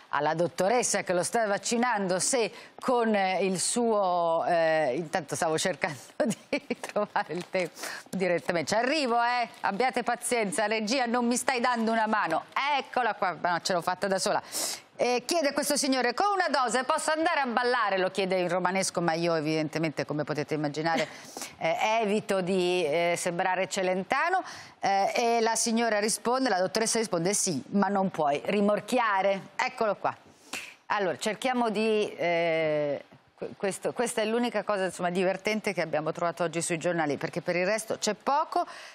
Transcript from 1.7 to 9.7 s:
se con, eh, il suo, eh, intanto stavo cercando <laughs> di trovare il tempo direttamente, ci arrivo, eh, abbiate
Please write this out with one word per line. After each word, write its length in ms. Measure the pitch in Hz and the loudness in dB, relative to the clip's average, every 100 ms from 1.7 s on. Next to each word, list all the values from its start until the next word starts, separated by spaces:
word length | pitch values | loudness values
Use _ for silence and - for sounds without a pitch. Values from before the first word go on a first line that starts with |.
| 240 247 214 190 180 | 0 0 0 0 0
se 320 | - 262 208 - - - | 2 0 0 -4 -18 -6
con, 340 | - 247 226 | 0 2 4
eh, 300 | 208 185 180 | 2 2 2
il 160 | 190 180 | 0 0
suo, 840 | - 240 233 208 185 175 170 165 123 | 0 0 2 2 2 2 2 2 2
eh, 480 | 170 165 156 147 135 | 4 4 4 2 0
intanto 380 | 160 196 147 151 | -2 -4 -2 -2
stavo 220 | 165 160 | 0 2
cercando 400 | 190 160 175 139 - - | 0 -2 -4 -4 -8 -2
<laughs> 80 | 277 - - | -2 -2 -4
di 180 | 285 - - | -6 -4 -8
trovare 540 | - 208 208 - 202 | -6 -4 -2 -2 -2
il 100 | 170 170 | -6 -4
tempo 220 | 185 170 - - - - | -2 -2 -6 -12 -12 -6
direttamente, 680 | 190 185 170 - 175 143 | -2 2 2 0 -2 0
ci 60 | 208 | 0
arrivo, 360 | 247 311 262 233 | 2 2 2 2
eh, 260 | 233 247 226 - | 2 0 -2 -4
abbiate 420 | - | -2